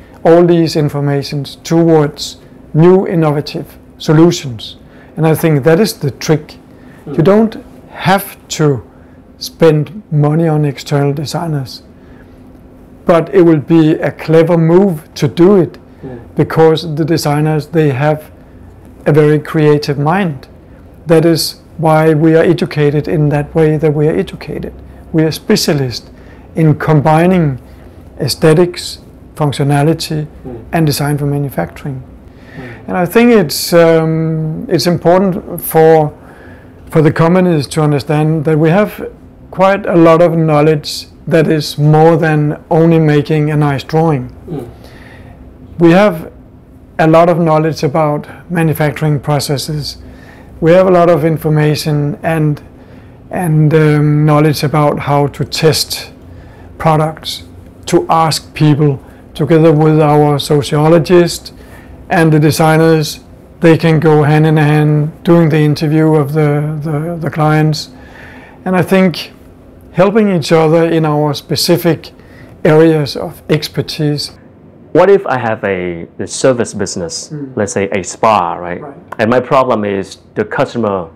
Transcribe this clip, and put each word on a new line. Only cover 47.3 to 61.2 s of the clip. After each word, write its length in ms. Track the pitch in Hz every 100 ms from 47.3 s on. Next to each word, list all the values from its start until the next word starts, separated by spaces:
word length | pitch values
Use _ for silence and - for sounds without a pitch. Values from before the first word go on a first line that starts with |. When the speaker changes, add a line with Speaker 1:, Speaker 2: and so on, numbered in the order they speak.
| 165
Speaker 1:
knowledge 420 | 165 156 160 143
about 460 | 151 160 151 147 - - -
manufacturing 680 | 175 160 143 151 - 156 147
processes. 760 | - 143 - 135 - 151 131 - - - - - - -
We 120 | 160
have 140 | 180 190
a 40 |
lot 200 | 180 170
of 140 | 165
information 920 | 165 151 156 151 151 147 160 147 147 -
and, 380 | 170 165 151 143 - - - - - - -
and, 420 | - 180 156 151
um, 500 | 156 151 151 151 147 151
knowledge 360 | 151 156 143
about 380 | 147 151 147 156
how 260 | 135 143 143
to 160 | -
test 680 | 135 - 156 - - - - - - - - - - -
products, 640 | 160 156 151 - - - - - - - -
to 200 | - -
ask 440 | 165 160 - -
people, 460 | - 151 143 151 131 - - -
together 380 | - 143 160 160
with 280 | 151 156 156
our 380 | 151 151 147 143
sociologist 1160 | - 151 120 151 156 170 147 175